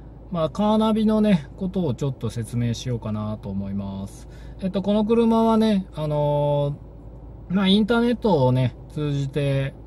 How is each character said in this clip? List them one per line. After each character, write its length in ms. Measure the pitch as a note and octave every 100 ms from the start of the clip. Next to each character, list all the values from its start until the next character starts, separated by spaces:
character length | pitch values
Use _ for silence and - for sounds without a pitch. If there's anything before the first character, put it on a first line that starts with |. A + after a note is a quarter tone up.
| - - -
ま 140 | F3
あ、 60 | D#3
カ 240 | - G#3
ー 20 | A3
ナ 160 | A3
ビ 140 | A3 G#3+
の 140 | G#3+
ね、 280 | G#3+ F3 - -
こ 120 | F#3+
と 160 | F#3
を 100 | E3
ち 100 | A2+
ょ 60 | C#3
っ 60 | C3
と 140 | A2+
説 260 | A#2+ A2 A#2+
明 160 | A#2+
し 160 | A2+ B2+
よ 80 | A#2+
う 40 |
か 100 | A2
な 260 | G#2+ G#2+ G#2+
と 100 | G2+
思 200 | G2 G2
い 60 |
ま 320 | G2 G3 G3 G3
す。 220 | - - - - -
え 80 | F#3+
っ 20 |
と、 100 | F#3+
こ 120 | F#3
の 120 | G#3+
車 380 | G#3+ A#3 A3+ A3+
は 140 | A3+ A3
ね、 320 | A3 G3 F#3 -
あ 100 | D3+
の 720 | D3 D3 D3 D3 C#3+ C#3+ D3 - - - - - - -
ー、 40 |
ま 80 | F#3
あ、 40 | F#3+
イ 140 | G3+
ン 60 | G#3+
タ 100 | A#3
ー 60 |
ネ 80 | A#3+
ッ 20 |
ト 320 | A#3 A3+ D#3+ B2+
を 60 |
ね、 240 | B2+ B2+ - -
通 180 | D3+ D3
じ 180 | C#3+ C#3
て 460 | D3 C#3 C3+ C#3 -